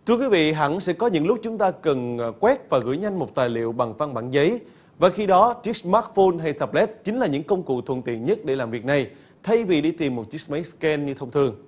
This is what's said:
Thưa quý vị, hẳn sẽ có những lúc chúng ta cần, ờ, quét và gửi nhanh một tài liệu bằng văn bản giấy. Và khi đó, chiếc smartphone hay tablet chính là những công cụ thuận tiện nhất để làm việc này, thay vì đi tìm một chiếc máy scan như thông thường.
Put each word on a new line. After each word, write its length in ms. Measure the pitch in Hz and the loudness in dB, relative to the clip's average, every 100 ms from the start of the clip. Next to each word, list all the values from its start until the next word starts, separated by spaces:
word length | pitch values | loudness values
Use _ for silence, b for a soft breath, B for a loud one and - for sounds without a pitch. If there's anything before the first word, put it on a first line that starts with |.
| - | 2
Thưa 100 | 233 | 2
quý 120 | 269 | 4
vị, 240 | 190 156 | 4 2
hẳn 280 | 156 147 175 | 2 0 0
sẽ 120 | 180 | -4
có 140 | 165 233 | -2 0
những 200 | 170 160 | 0 0
lúc 120 | 233 | 0
chúng 160 | 220 220 | -2 0
ta 120 | 196 | -2
cần, 480 | - 160 131 120 120 | 0 -2 -2 -2 -4
ờ, 140 | 117 110 | -6 0
quét 300 | 214 262 - | 2 2 0
và 80 | 139 | -2
gửi 180 | 117 143 | 0 -4
nhanh 220 | 208 190 | -4 -4
một 160 | 127 | -4
tài 140 | - 123 | -2 0
liệu 240 | 113 117 | 0 -4
bằng 220 | 117 120 | -2 -4
văn 200 | 107 151 | -2 -6
bản 160 | 120 123 | -6 -2
giấy. 300 | 139 160 233 B B B _ | 2 2 0 B B B _
Và 120 | 180 | 2
khi 160 | 190 202 | 4 4
đó, 280 | 185 226 | 6 6
chiếc 220 | 233 202 233 | 2 -6 -6
smartphone 600 | 175 208 226 - 190 170 | 0 0 2 2 2 2
hay 120 | 160 | -4
tablet 520 | 143 139 147 214 - | -4 -2 0 0 -2
chính 140 | - 233 | -6 -2
là 80 | 220 | 0
những 160 | 139 | -2
công 200 | 160 190 | 0 -2
cụ 200 | 160 127 | 0 -4
thuận 200 | 123 127 | -2 -6
tiện 220 | 123 113 | -4 -4
nhất 140 | 127 - | -2 -2
để 120 | 151 135 | -2 -4
làm 140 | 117 | -4
việc 140 | 117 | -6
này, 260 | 120 143 120 B B B | -2 -2 -2 B B B
thay 220 | - 233 | 0 0
vì 160 | 214 160 | 2 0
đi 100 | 151 | 0
tìm 260 | 165 147 123 | -2 -4 -4
một 140 | 104 | -8
chiếc 80 | 107 - | -12 -8
máy 160 | 147 | -8
scan 420 | 170 - 156 151 143 | -8 -4 -2 -2 -4
như 80 | |
thông 160 | 139 127 | -8 -4
thường. 260 | 143 139 98 | 0 0 -2